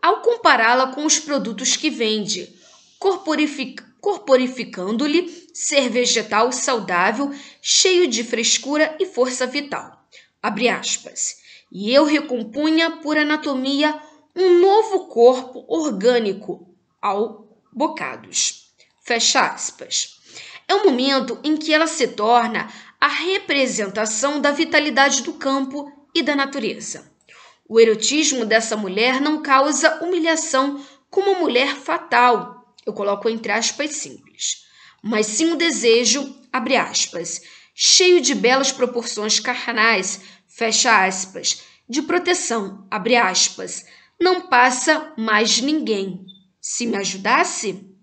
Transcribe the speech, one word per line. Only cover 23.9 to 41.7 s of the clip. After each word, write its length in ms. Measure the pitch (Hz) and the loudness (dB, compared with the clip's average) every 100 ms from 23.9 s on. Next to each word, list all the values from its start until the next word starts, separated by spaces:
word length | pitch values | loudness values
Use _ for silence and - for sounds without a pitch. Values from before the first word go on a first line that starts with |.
| 190 214 - 277 294 | -4 -4 -2 -2 0
da 100 | 285 | 0
vitalidade 680 | 285 320 302 302 240 277 - | 0 0 2 2 2 2 2
do 120 | - | -4
campo 580 | - 269 269 269 285 285 - _ | -6 -2 -2 -4 -8 -12 -18 _
e 100 | 330 | -4
da 120 | 294 285 | -2 -2
natureza. 760 | 277 277 220 131 214 - - _ _ - - _ _ | -2 -4 -6 -8 -12 -14 -18 _ _ -20 -20 _ _
O 120 | 226 | 6
erotismo 680 | 226 214 - 294 294 262 220 | 6 6 2 0 0 0 2
dessa 300 | 220 220 214 | 2 2 -4
mulher 460 | 202 185 240 254 | -4 0 0 2
não 220 | 294 302 | 0 -2
causa 600 | 302 269 285 294 320 320 | 2 4 4 2 0 0
humilhação 800 | 339 359 320 320 - 262 277 285 - _ _ | -4 -2 0 0 0 0 0 -4 -12 _ _
como 260 | - 392 370 | 0 2 2
a 40 | |
mulher 360 | 330 240 277 - | 2 2 0 -4
fatal, 1000 | - 330 - 240 247 220 175 - _ _ | -4 -6 0 4 4 2 -2 -16 _ _
eu 100 | - | -10
coloco 360 | - 202 202 226 | -4 -2 -2 -2
entre 220 | 226 220 | -4 -2
aspas 400 | 208 233 - 302 | -2 -2 -4 -6
simples, 760 | 294 147 120 _ _ - - - _ - _ | -6 -12 -16 _ _ -8 -8 -14 _ -20 _
mas 240 | - 220 214 | -4 -2 -2
sim 240 | 214 330 | 0 0
um 40 | 320 | 0
desejo, 800 | 339 233 233 226 240 285 269 - _ | 0 0 4 4 4 0 -4 -14 _
abre 240 | 254 226 240 | -6 0 0
aspas, 640 | 165 - - 175 170 - - - _ - | 0 -4 -4 -6 -10 -12 -14 -20 _ -2
cheio 460 | - - 370 349 | 2 4 6 6
de 120 | 254 | 4
belas 380 | 233 214 262 269 | 2 2 2 0
proporções 680 | - 247 240 226 - 208 214 | -2 -2 -2 -6 -6 -2 -2
carnais, 840 | - 247 - 220 226 214 190 - - - _ | -2 -6 -4 0 2 2 -2 -8 -14 -20 _
fecha 580 | - 233 208 254 214 190 | -4 -2 2 4 4 2
aspas, 560 | 190 - 175 - - - | -2 -10 -8 -6 -6 -10